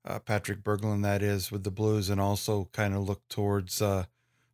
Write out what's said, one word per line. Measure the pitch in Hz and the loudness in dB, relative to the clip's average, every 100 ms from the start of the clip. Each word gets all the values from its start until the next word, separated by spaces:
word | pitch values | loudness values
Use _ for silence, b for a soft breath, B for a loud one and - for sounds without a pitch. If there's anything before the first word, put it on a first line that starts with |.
| - | -10
uh, | - | -8
Patrick | - 104 - 98 | -2 -2 -2 -6
Berglund, | 101 104 107 104 | -2 0 0 0
that | 101 101 | 2 2
is, | 104 101 92 | 2 0 -2
with | 104 | -4
the | 98 | -4
Blues, | 98 107 107 95 | 0 2 2 2
and | 98 | 2
also | 98 101 - 104 92 | 2 2 0 0 -2
kinda | - 104 98 | 0 0 0
look | 98 98 - | -2 -4 -6
towards, | - 101 101 95 - | -2 0 0 -2 0
uh, | 104 98 92 _ _ _ _ | 2 2 -2 _ _ _ _